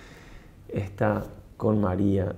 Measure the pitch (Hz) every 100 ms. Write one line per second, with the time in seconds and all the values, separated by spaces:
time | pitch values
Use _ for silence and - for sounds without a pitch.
0 | - - - - - - - 101 95 -
1 | 107 98 - - - - 110 107 98 92
2 | 101 98 95